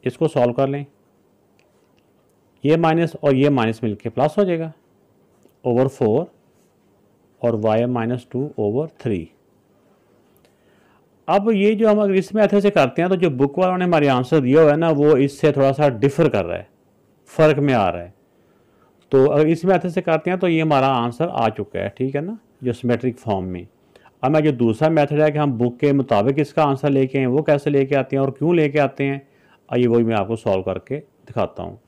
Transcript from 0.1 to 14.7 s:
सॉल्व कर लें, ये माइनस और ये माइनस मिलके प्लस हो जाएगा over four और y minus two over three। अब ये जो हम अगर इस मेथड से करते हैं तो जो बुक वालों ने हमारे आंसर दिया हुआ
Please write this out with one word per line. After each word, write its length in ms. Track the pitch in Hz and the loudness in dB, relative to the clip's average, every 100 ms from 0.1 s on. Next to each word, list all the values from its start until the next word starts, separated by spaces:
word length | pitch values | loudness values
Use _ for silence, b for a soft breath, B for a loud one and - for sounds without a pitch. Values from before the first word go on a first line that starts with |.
| - 160 | -4 -4
सॉल्व 260 | 143 123 | 0 0
कर 140 | 120 135 | 0 -4
लें, 180 | 139 139 _ _ _ _ _ _ _ _ _ _ _ _ _ _ _ _ _ | -4 -10 _ _ _ _ _ _ _ _ _ _ _ _ _ _ _ _ _
ये 140 | 135 160 | 0 2
माइनस 380 | 165 160 165 - | 2 0 -2 -2
और 200 | 147 135 | 0 2
ये 140 | 143 | 2
माइनस 340 | 135 113 110 | 2 0 -2
मिलके 260 | 117 101 113 | -6 -6 -8
प्लस 260 | - 147 151 | -2 -2 0
हो 80 | 196 | -2
जाएगा 260 | 170 160 - _ _ _ _ _ _ _ _ 123 | -2 -6 -14 _ _ _ _ _ _ _ _ -2
over 220 | 120 131 | 0 0
four 320 | - 113 113 175 _ _ _ _ _ _ _ _ _ _ _ | 0 0 0 -2 _ _ _ _ _ _ _ _ _ _ _
और 140 | 120 113 | -2 0
y 160 | 110 110 120 | 0 0 0
minus 360 | 123 113 123 - | -2 -4 -6 -8
two 200 | 123 147 - | -8 -8 -4
over 280 | 104 117 156 _ | -4 -4 -6 _
three। 220 | 127 95 80 _ _ _ _ _ _ _ _ _ _ _ b b b b b b b _ - | -6 -6 -8 _ _ _ _ _ _ _ _ _ _ _ b b b b b b b _ -2
अब 220 | 185 208 | 0 2
ये 220 | 208 202 214 | 2 2 2
जो 140 | 220 | 2
हम 100 | 208 | 2
अगर 160 | 202 190 | 2 0
इस 180 | 185 208 | -2 0
मेथड 240 | 202 202 | 2 2
से 100 | 202 | 2
करते 320 | 202 135 - | 2 0 0
हैं 80 | 175 | -2
तो 60 | 185 | 0
जो 140 | 175 | 0
बुक 260 | 127 139 143 | 0 -2 0
वालों 180 | 185 180 | -2 0
ने 80 | 180 | 0
हमारे 220 | 165 143 | 2 2
आंसर 320 | 127 127 160 | 0 0 0
दिया 220 | 127 147 | 4 4
हुआ 100 | 156 | 4